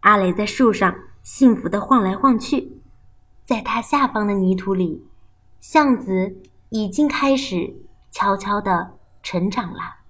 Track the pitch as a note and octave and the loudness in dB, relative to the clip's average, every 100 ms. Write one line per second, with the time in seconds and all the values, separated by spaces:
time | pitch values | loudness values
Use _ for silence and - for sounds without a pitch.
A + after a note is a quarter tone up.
0 | G3 G#3 F#3 F3+ G#3 - B3 G3 F#3 F#3 | 4 4 2 -2 -4 2 2 4 -2 -2
1 | - - - - C4 A3 F3 G3+ - B3 | -16 -20 -14 4 4 4 -2 -4 2 2
2 | F#3+ F#3+ C4+ A3+ - C#4 F#3+ - - - | 2 2 2 2 0 -4 -4 -16 -20 -20
3 | - - _ - - A3+ - G3+ A3 C#4+ | -20 -20 _ -20 -4 -4 -2 -4 -2 0
4 | C4+ A3 G#3 G3+ F#3 F#3 F#3+ F#3 F3 D#3 | 0 0 -2 0 0 0 -2 -2 -2 -4
5 | - - - _ _ - - D#4+ D4 B3 | -14 -20 -20 _ _ -20 0 4 4 2
6 | - F#3 F#3+ F#3 - _ _ A3 G#3 F#3+ | 0 -2 -2 -6 -20 _ _ -6 -4 0
7 | D4 - C#4 C4+ C4+ F3+ - - - - | 0 2 2 0 0 -4 -4 -10 -20 -20
8 | _ - G3+ G3 G3 G3+ G3+ F3+ F3+ - | _ -4 -2 -2 -2 -4 0 -2 -2 -14
9 | _ - - F3+ F#3 G3 F3+ - - - | _ -18 -6 -4 -2 -4 -6 -10 -14 -16
10 | - | -20